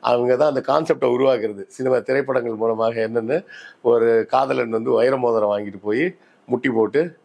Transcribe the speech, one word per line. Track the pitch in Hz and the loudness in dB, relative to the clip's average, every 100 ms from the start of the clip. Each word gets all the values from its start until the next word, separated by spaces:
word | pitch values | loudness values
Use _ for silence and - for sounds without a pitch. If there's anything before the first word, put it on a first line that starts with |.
அவங்க | 120 120 120 127 | 2 2 2 2
தான் | 151 | 2
அந்த | 131 - | 0 0
கான்செப்டை | 143 160 143 | 0 0 0
உருவாக்குறது. | 127 123 135 123 107 101 98 | 2 2 2 2 -2 -8 -16
சினிமா | - 131 123 | -6 0 0
திரைப்படங்கள் | 107 131 135 127 120 | 0 -2 0 -2 -2
மூலமாக | 110 113 110 113 117 | -4 -2 0 -2 -2
என்னன்னு, | 110 117 113 156 - - - - | -2 -4 -2 -4 -6 -20 -20 -4
ஒரு | 117 117 117 113 107 | 2 4 4 2 2
காதலன் | 131 135 131 117 | 0 0 -2 -2
வந்து | 113 117 | -4 0
வைர | 113 123 135 | 2 2 2
மோதிரம் | 123 113 104 | 0 0 0
வாங்கிட்டு | 104 104 98 | -2 -4 -10
போய் | 104 110 175 - _ _ - | -4 -2 -2 -6 _ _ -6
முட்டி | 123 135 | -4 -2
போட்டு | 113 107 139 170 - | 0 0 0 -2 -6